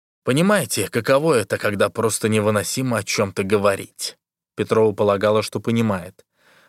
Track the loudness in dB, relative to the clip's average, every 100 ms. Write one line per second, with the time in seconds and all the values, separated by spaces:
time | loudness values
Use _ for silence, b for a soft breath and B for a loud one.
0 | _ _ -2 0 2 2 0 -4 -4 -4
1 | 0 2 4 0 0 -2 -2 0 0 0
2 | -2 0 0 2 2 0 -2 -4 -2 -4
3 | -4 -2 -2 -2 0 2 2 0 -6 _
4 | -14 -14 _ _ _ -8 0 2 2 2
5 | 0 2 2 0 0 -6 -2 0 0 -2
6 | -6 -18 _ b b b